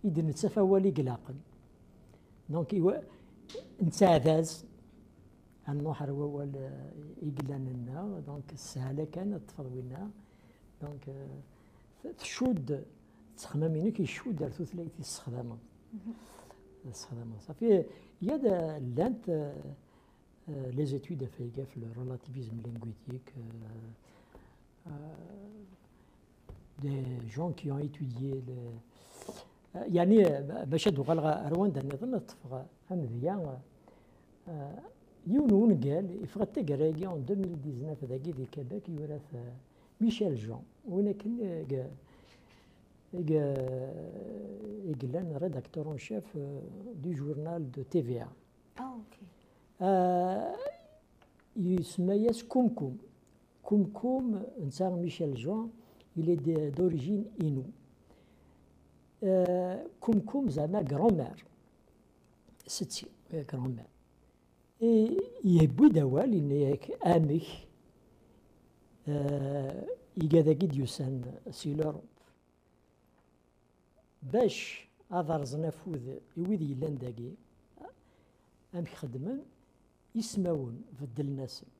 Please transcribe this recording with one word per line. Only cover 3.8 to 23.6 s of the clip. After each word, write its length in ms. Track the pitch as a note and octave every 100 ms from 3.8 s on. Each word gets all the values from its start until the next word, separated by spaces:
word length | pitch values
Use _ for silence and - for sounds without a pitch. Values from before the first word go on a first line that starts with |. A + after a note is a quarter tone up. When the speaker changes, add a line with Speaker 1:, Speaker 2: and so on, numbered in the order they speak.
Speaker 1:
نتساعداز، 840 | E3+ - F#3+ D#3+ C#3 D#3+ D#3+ - - - - - - - - - - - -
النحر 420 | C#3+ D3+ C#3+ C#3+
هو 300 | C#3 D3 C#3+
ال-، 500 | C#3+ C#3 C3+ C3+ C#3 D3+ D3+ -
إقلان 420 | D3 C3 C3 C#3 C3
لنا، 560 | B2+ A#2+ C#3+ G3+ F#3 C#3+
دونك 260 | C#3+ -
السهلة 500 | D3+ - C3 C3 C#3+
كانت 460 | D3+ E3+ G3+ F#3+ -
تفضوينا. 600 | - C3 B2+ B2+ C#3+ G#3 - - - - - - -
دونك، 280 | D3 C#3+ C#3+
آه، 1040 | C3+ C#3 C#3 C3+ - - - - - -
تشود، 760 | - - - B3+ F#3+ C3 C#3 - - - - - -
تخمامينك 600 | - D3 D#3+ D#3 G3+ A3
يشود 440 | D#3 - B3+ D#3+
على 80 | D3+
ثلاثة 480 | A2+ E3 F3 E3 E3
يستخدمها. 580 | C3+ - - B2 A#2+ A#2 - - -
Speaker 2:
مهم. 200 | A3 G3+ A3+ - - - - - - C3+
Speaker 1:
يستخدمها. 540 | G#2+ - A#2 A#2 A2
صافي، 460 | - C3+ A3+ G3 - - - -
يا 160 | G3 D4+
دا 420 | B3+ F3+ D#3+ D3+
لانت، 500 | B2 B2 A3 A3+ -
آه، 460 | D#3 D3 D3 C#3+ C#3+ - - _ _ _ _ -
آه، 200 | C#3+ B2+
لي 160 | B2+ D3
زيتود 380 | C#3 - D#3
فايقة 400 | C3 - A#2+ A#2
في 140 | C3 B2+
الريلاتيفيزم 840 | A2+ A2+ B2+ B2+ - C3 A2+ A2+ A#2
لينغويستيك، 680 | A#2 A2+ G#2+ - B2+ - C3+
آه، 1500 | A2+ A2+